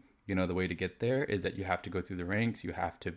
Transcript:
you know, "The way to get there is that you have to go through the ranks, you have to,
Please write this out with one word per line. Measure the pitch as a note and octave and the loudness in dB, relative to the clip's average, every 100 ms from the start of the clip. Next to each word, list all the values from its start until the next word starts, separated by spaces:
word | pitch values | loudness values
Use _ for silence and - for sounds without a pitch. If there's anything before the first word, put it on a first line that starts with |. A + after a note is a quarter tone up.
| - _ - | -6 _ -2
you | F#2+ | 2
know, | F2+ | 2
"The | |
way | F2+ F#2 | 2 2
to | E2+ | 0
get | F#2 - | -4 0
there | A#2 C3 | 0 2
is | C#3+ G2+ | 2 0
that | F#2 F#2 | 0 -2
you | |
have | F#2 F2+ | 0 0
to | - | 0
go | F#2 | -4
through | - F#2 | -2 -4
the | F2 | 0
ranks, | G#2 A#2 - | 2 2 0
you | F2 | -4
have | F2 E2+ - | -2 -2 -2
to, | F2+ | -8